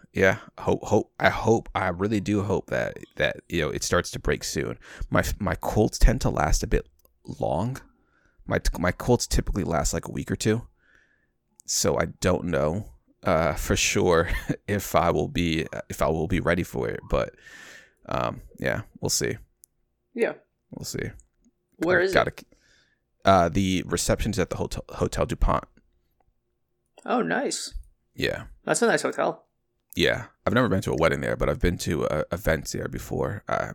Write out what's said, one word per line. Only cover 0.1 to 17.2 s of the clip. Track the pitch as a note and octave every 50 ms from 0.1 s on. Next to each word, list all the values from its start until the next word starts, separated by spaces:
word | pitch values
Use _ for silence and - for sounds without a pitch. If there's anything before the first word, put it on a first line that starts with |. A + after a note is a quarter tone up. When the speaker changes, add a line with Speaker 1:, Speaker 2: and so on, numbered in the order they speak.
| -
Speaker 1:
yeah, | F#2 F#2+ F#2+ G2+ - - - - -
hope, | - - F#2+ - -
hope, | - G#2 G#2+ - _ _ -
I | - F#2+
hope, | - - - A#2 A2+ A2 - - -
I | - G2 F#2
really | F2 F2 F#2+ G#2+ A2+ G2+
do | F#2 G2+ G#2 G2+ G2
hope | G#2 G2 D#2 - -
that, | B1+ A#1+ A1+ G1+ - - - - _
that, | - - - - - - -
you | - E2+
know, | D2+ C#2
it | - - -
starts | - - F2+ E2+ -
to | - -
break | - D2 D2 - -
soon. | - - D#2 C2 - A#1 - - - - - - -
My, | - G#2 E2+ - - -
my | G#2 F2+ E2+
colds | - - - - G#2+ A2 - - -
tend | - - - -
to | - -
last | - - D2 D2+ - - -
a | -
bit | - - - _ _ _ _ _ _ _ _ - - -
long. | - - - E2 G2+ B2 C3+ - - - _ _ _ _ _ _ _ _ _ _ -
My, | - G2+ F#2+ - - - -
my | E2+ F2+
colds | F2+ - - - A#2+ A#2 - -
typically | - - - - - G#2 E2
last, | E2+ E2 - - - -
like, | E2 - -
a |
week | - C#2 - -
or | -
two. | - - A2 G#2+ A#2 - - _ _ _ _ _ _ _ _ _ _ _ _ _ _ _ _ _ _ _
So | - - - - F#2 C#2+ -
I | E2 E2 - -
don't | - F#2 F2+ - -
know, | F2 E2 C2+ D2 D2+ E2 G#2 G#2 - - _ _ _ _ _ -
uh, | G2 F2 D#2+ E2 D2+ -
for | - - - -
sure | - - - - G#2+ G2 F#2 E2+ E2 E2+ F2 - - - -
<laughs> | - - _ -
if | G#2 G2+ - - -
I | D#2+ D#2+ E2+
will | E2+ D2+ E2 -
be, | - E2 E2+ E2+ D#2 D#2+ - - - - - -
if | - -
I | - C#2
will | D#2+ E2 D#2+ D#2
be | F#2 E2
ready | - - F2 F#2 E2
for | - - C2 A#1+ G#1+
it, | G1+ - - -
but, | - C2+